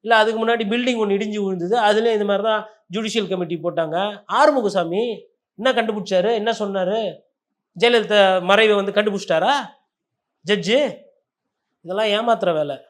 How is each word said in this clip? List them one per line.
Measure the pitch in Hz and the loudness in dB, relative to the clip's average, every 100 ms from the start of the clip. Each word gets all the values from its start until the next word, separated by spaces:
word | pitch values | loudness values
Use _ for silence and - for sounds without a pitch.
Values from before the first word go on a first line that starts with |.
இல்ல | 208 226 | 4 4
அதுக்கு | 214 220 226 | 4 0 0
முன்னாடி | 233 | 0
பில்டிங் | 208 240 247 240 208 | 0 0 0 0 0
ஒண்ணு | 196 | 0
இடிஞ்சு | 214 208 | -2 -4
விழுந்தது, | 196 185 175 233 | -2 -2 0 2
அதுலயும் | 208 208 233 | 4 4 2
இந்த | 220 202 | 0 0
மாதிரி | 196 | 0
தான் | 220 214 - _ _ | 0 -2 -4 _ _
ஜுடிஷியல் | 185 220 226 190 | -6 -4 -4 -2
கமிட்டி | 185 170 165 | -4 -4 -4
போட்டாங்க. | 170 160 160 165 208 202 - | -4 -4 -2 -2 -4 -8 -4
ஆறுமுகசாமி | 214 302 277 208 180 165 185 240 208 - _ _ - | 2 4 2 0 -2 -2 -2 -4 -6 -14 _ _ -4
என்ன | 247 233 | -2 0
கண்டுபிடிச்சாரு? | 220 214 - 190 196 | -2 -6 -2 0 0
என்ன | 226 214 | 0 -2
சொன்னாரு? | 214 202 196 180 214 208 - _ _ _ _ _ 175 | -4 -4 -4 -2 -2 -4 -10 _ _ _ _ _ 0
ஜெயலலிதா | 233 240 190 208 190 185 | 2 2 2 4 4 4
மறைவை | 180 202 220 202 | 4 4 4 2
வந்து | 196 | 2
கண்டுபிடிச்சிட்டாரா | 202 214 196 - 160 202 285 220 _ _ _ _ _ _ _ 156 | 0 0 -4 -2 0 2 0 -4 _ _ _ _ _ _ _ -2
ஜட்ஜு? | 202 170 254 269 151 _ _ _ _ _ _ _ _ | -2 2 2 0 -6 _ _ _ _ _ _ _ _
இதெல்லாம் | 165 196 220 | -8 -2 0
ஏமாத்துற | 208 233 226 190 | 0 2 2 2
வேலை. | 156 147 135 | 0 -4 -8